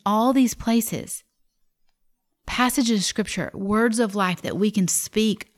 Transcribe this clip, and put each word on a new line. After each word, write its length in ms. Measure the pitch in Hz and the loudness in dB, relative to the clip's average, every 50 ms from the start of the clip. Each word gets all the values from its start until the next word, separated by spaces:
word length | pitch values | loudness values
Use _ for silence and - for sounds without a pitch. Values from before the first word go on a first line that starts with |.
| - | 0
all 260 | 196 208 214 226 254 269 | 0 0 2 2 4 4
these 220 | 269 262 226 - | 4 4 2 2
places, 720 | - - - 226 233 220 - - 135 - - - - - _ _ _ _ _ _ _ _ _ _ _ _ _ _ _ _ _ _ _ _ _ _ _ _ | -2 -2 0 2 2 2 0 -4 -8 -8 -10 -12 -14 -14 _ _ _ _ _ _ _ _ _ _ _ _ _ _ _ _ _ _ _ _ _ _ _ _
passages 540 | - - - 247 247 - - 254 226 233 208 | -8 -2 0 0 0 2 2 2 2 2 2
of 40 | 180 | 0
scripture, 460 | - - - 208 - - - 175 - - | -2 -2 -4 -4 -4 -4 -6 -6 -6 -8
words 440 | - 196 196 208 214 233 240 220 226 | -8 -4 -2 0 2 2 2 2 2
of 160 | 240 214 196 | 0 0 0
life 260 | 208 196 185 180 175 - | 0 -2 -2 -2 -4 -6
that 140 | - - | -6 -2
we 140 | 175 202 214 | 0 0 0
can 180 | 208 214 185 165 | 2 2 0 0
speak 640 | - - - - - 214 220 220 196 - - - _ | 0 -2 -4 -2 -2 0 0 0 0 -2 -6 -6 _